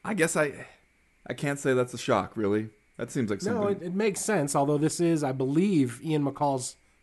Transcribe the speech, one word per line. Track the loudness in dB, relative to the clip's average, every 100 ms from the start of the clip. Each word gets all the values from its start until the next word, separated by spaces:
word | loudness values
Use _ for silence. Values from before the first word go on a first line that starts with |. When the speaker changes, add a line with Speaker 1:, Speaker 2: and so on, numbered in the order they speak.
Speaker 1:
I | -4
guess | 0 2 2
I, | 0 -2 -16 -20 _ _ _ _ -10
I |
can't | -6 -4 -2
say | 2
that's | 2 2
a | -2
shock, | 0 2 0 -2
really. | 0 0 -2 -10 _ -10
That | -6
seems | -2 -2
like | -2
Speaker 2:
No, | -2 -2
Speaker 1:
something | 0 -2
Speaker 2:
it, | -4
it |
makes | -2 -2 -2
sense, | -2 0 0
although | 2 2 2
this | 2 2
is, | 2 2
I | 0
believe, | -2 0 2 4 4 2 0
Ian | -2 0
McCall's | 0 0 0 0 -4 -12 _ _